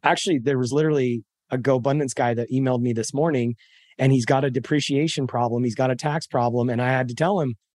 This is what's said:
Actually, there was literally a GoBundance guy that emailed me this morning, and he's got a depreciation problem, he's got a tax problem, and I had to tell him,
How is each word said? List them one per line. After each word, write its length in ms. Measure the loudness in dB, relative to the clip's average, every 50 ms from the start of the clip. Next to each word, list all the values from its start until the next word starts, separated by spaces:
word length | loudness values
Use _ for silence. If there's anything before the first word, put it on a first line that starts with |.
| 0
Actually, 380 | 0 2 2 0 0 0 0
there 180 | 0 0 0 0
was 140 | 0 0 0
literally 520 | 0 2 2 2 2 0 0 -2 -4 -8 _ _ _ _ -6
a 60 | -6
GoBundance 580 | -2 0 2 2 2 2 0 0 0 0 -2 -2
guy 200 | 0 0 0 0
that 160 | -2 -2 -2
emailed 300 | 0 0 0 2 0 0
me 120 | 0 0 0
this 220 | -2 -4 -4 -2
morning, 400 | 0 0 0 2 0 0 -2 -4 -6 _ _ _ -20 _ _ _
and 140 | 0 2 4
he's 160 | 4 4 4
got 180 | 2 2 2 2
a 60 | 0
depreciation 800 | -2 -2 -2 0 0 0 0 0 0 0 0 0 -2 -2 -4 -2
problem, 340 | -2 0 0 0 0 0 -2
he's 140 | -2 0
got 140 | 0 0 0
a 40 | 0
tax 320 | -2 -2 -2 -2 -4 -4
problem, 420 | -4 -2 0 0 0 0 0 0 0
and 140 | 0 0 0
I 60 | 0
had 180 | 0 0 0 -2
to 60 | -2
tell 240 | -2 0 0 0 0
him, 160 | -2 -2 -4 -8 _ _ _